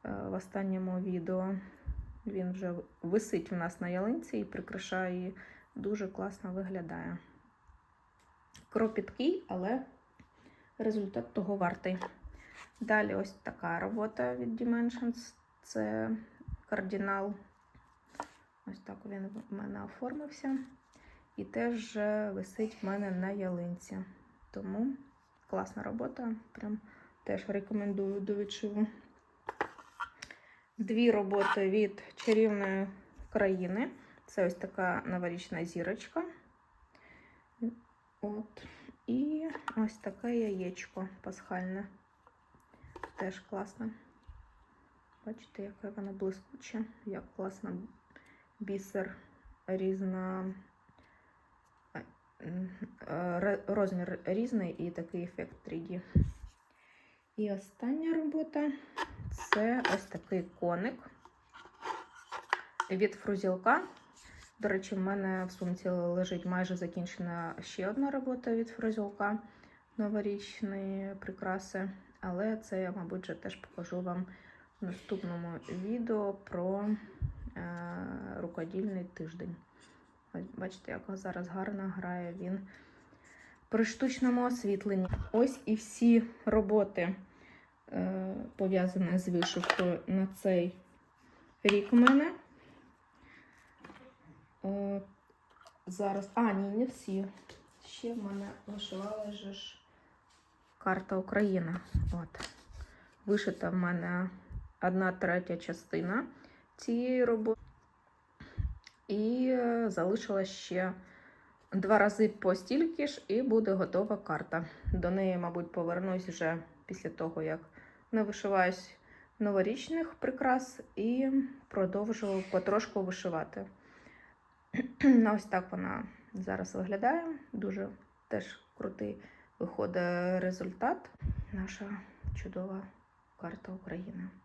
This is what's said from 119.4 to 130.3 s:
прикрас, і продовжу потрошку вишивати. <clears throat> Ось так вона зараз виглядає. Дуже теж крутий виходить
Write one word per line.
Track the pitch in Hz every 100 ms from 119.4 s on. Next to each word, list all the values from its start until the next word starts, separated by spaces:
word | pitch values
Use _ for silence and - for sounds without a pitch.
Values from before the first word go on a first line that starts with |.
| 208 196 190 262 - 330 330
прикрас, | - 269 262 269 254 254 - -
і | - 226 254 269 269 269 - -
продовжу | 202 185 202 214 220 202 190 190
потрошку | 185 185 208 - 208
вишивати. | 185 185 185 160 156 - 196 - - - - - - - _ _ _
<clears throat> | - 247 - 285 240 220
Ось | 214
так | - 185 185
вона | 185 190 - - - -
зараз | 196 185 190 190
виглядає. | 190 185 202 247 330 330 294 -
Дуже | 220 196 190 196 202 - _ _
теж | 107 - - _ -
крутий | 95 - 104 - - - - _
виходить | 175 - - 180 175 175 180